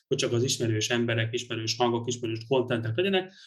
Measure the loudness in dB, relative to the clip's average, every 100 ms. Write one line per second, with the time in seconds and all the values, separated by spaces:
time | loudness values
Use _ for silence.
0 | _ -2 2 2 0 0 0 0 2 0
1 | 2 0 0 -2 -4 -6 -4 2 2 2
2 | -2 -4 -4 -6 0 0 2 -2 -2 0
3 | 2 0 -2 -12